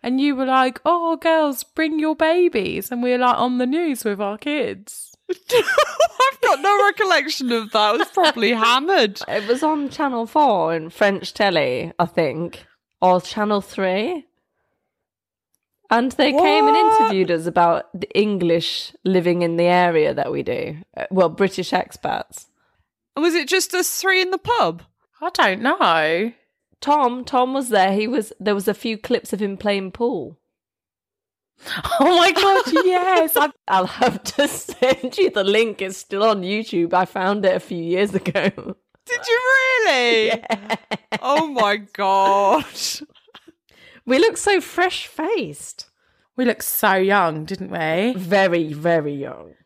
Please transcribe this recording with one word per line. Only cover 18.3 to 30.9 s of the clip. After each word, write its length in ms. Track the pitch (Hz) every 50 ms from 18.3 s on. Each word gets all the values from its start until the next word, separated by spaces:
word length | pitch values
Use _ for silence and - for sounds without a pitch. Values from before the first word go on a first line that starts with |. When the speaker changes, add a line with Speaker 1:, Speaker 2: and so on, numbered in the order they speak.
| 208 190 180 170 165 170 165 - - - - - _ - _
Speaker 3:
living 380 | 185 190 185 170 175 175 175 175
in 140 | 170 165
the 80 | 170 175
area 480 | 175 175 180 180 175 170 160 151 151 147
that 180 | 147 139 - 151
we 100 | 143 135
do. 360 | - - - - - 151 151 180 _ _
Uh, 80 | - - -
well, 180 | 190 185 180 165
British 420 | 160 170 196 190 - - 180 -
expats. 760 | - 180 185 - - - - - - - - _ - - - _ _ _ _ _ _ _ _ _ _ _ _ _ _
Speaker 2:
And 80 | 277 302
was 120 | 349 320
it 120 | 349 339
just 280 | - 370 381 - - -
us 260 | 359 359 - - -
three 220 | - 381 381 370 381
in 80 | 359
the 80 | 370 370
pub? 460 | _ - - 480 254 170 165 170 - _ _ _ _ _ _ _
Speaker 1:
I 80 | 302 339
don't 320 | 349 - 320 214 185 185
know. 720 | - 262 320 - 285 196 165 165 156 156 160 170 208 233 233 _ _ _ _ _ _ _ _ _
Speaker 3:
Tom, 440 | - 277 294 302 277 240 247 254 247
Tom 260 | - - 254 247 254 262
was 160 | 269 277 240
there. 240 | 214 202 185 190 196
He 160 | 208 214 220
was, 240 | 240 302 214 - - _
there 140 | 190 214 208
was 140 | 202 190 -
a 40 | 202
few 220 | - - 226 220
clips 380 | 208 - - 247 226 - - -
of 80 | 185 214
him 160 | 196 196 190
playing 340 | - 214 202 196 196 185 -
pool. 460 | - 233 240 254 180 135 - 160 _ _ _ _ _ _ _ _ _ _ _